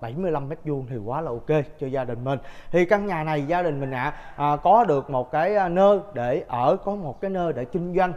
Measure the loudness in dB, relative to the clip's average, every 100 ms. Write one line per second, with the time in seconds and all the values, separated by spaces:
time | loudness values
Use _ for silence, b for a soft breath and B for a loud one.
0 | -10 -4 -2 -2 -4 -8 -4 -4 -4 -8
1 | -4 -4 -4 -6 0 0 0 -8 -4 -4
2 | -4 -4 -4 -4 B B B 2 4 2
3 | 2 -4 -2 -2 0 0 0 -2 -4 -4
4 | -4 B B -2 0 2 6 6 6 2
5 | 0 -4 -2 0 2 2 2 6 6 6
6 | 0 -4 -2 -2 -2 0 2 2 -2 -6
7 | -8 -6 -4 -2 -2 -2 -4 -4 0 2
8 | 0